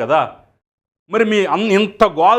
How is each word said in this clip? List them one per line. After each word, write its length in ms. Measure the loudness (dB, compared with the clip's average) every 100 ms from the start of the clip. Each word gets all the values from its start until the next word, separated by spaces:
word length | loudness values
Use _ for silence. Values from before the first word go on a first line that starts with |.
కదా. 180 | -2 -2 -2 -8 _ _ _ _ _ _ -6
మరి 140 | -2 0
మీ 80 | 0 -2
అన్-, 180 | -2 0 0
ఇంత 260 | -2 0 0 2
గోల 180 | 2